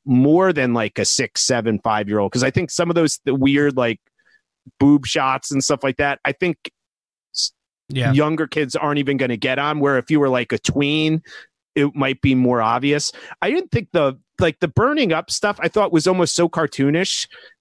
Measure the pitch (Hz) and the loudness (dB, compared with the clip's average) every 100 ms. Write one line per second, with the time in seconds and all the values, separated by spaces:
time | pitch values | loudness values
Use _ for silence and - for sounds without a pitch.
0 | 139 123 139 170 190 147 127 117 110 - | 2 4 6 4 4 2 0 0 -2 -2
1 | 95 - 117 - - 123 113 104 117 107 | -2 -2 -4 -4 -2 0 0 -2 -2 -2
2 | 101 104 98 123 131 180 170 - 170 170 | -2 -2 -2 0 0 0 -2 -2 0 2
3 | 156 - 139 139 135 143 143 131 117 104 | 0 -2 -4 0 2 2 2 0 -2 -4
4 | _ _ _ _ _ _ - _ 139 147 | _ _ _ _ _ _ -20 _ 4 4
5 | 131 156 135 135 - 135 - 139 135 131 | 2 -2 0 -2 -2 -2 0 0 -2 -2
6 | 143 - 143 - 180 - - - _ _ | -2 -2 -6 -2 -2 -4 -12 -20 _ _
7 | _ _ _ - - - _ _ - 135 | _ _ _ -8 -8 -8 _ _ -10 -4
8 | 123 135 151 160 156 156 135 - 147 147 | 2 2 2 0 -2 -2 -2 -2 -2 -2
9 | 139 135 123 113 131 131 143 151 139 131 | -2 -2 -2 -2 -2 -2 -2 0 0 0
10 | - 151 139 127 117 113 - 143 143 156 | 0 2 2 0 -2 -4 -2 -2 0 0
11 | 156 160 - - - _ _ 147 143 143 | 0 -2 -6 -20 -20 _ _ -2 -2 0
12 | 135 131 139 127 123 120 110 120 143 147 | -2 0 2 2 2 2 0 0 0 -2
13 | - - - - 185 330 359 233 190 170 | -4 -10 -18 -6 -2 -2 -2 -4 -2 0
14 | 139 127 _ - 170 - 165 190 247 302 | 0 -2 _ -2 -2 0 -2 0 0 2
15 | 214 160 - - 208 202 165 214 196 170 | 0 0 -4 -4 -4 -2 -2 0 2 2
16 | 175 185 170 - 170 170 156 - 139 160 | 2 2 0 2 0 0 -4 0 0 0
17 | 196 - - - - _ | -2 -4 -8 -14 -20 _